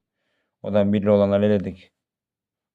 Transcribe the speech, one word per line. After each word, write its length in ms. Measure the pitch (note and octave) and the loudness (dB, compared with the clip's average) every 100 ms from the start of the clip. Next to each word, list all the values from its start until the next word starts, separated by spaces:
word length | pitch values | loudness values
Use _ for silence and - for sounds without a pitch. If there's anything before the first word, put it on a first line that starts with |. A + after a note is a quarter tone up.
| _ _ _ _ _ _ | _ _ _ _ _ _
O 80 | G#2 | -4
zaman 220 | G#2 G2+ | -2 0
bir 100 | G#2 | 0
ile 80 | G2+ | 2
olanları 360 | G#2 G2+ G2+ G#2 | 2 2 0 0
eledik. 460 | G#2 F#2 - - _ _ _ _ _ _ _ _ | -2 -4 -14 -20 _ _ _ _ _ _ _ _